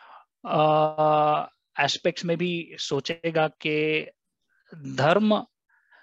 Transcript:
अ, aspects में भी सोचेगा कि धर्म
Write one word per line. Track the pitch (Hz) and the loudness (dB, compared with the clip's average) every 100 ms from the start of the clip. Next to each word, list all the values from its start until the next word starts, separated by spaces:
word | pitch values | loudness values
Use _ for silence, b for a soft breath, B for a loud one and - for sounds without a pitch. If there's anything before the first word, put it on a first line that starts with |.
| B B B _ - | B B B _ -4
अ, | 160 156 156 151 156 156 151 151 151 - _ _ - | 2 4 4 2 2 2 4 2 0 -4 _ _ -2
aspects | 143 - 180 165 | -2 0 -4 -2
में | 175 170 | -4 -2
भी | 180 170 160 156 | -2 -4 -8 -12
सोचेगा | - 143 - 165 165 160 156 | -6 -4 -4 -6 -4 0 -2
कि | - 156 151 156 156 151 - _ _ _ _ - | -2 -4 -2 0 -2 -6 -16 _ _ _ _ -20
धर्म | 165 135 131 139 190 214 208 - _ _ b b b | -16 -10 0 4 4 4 0 -2 _ _ b b b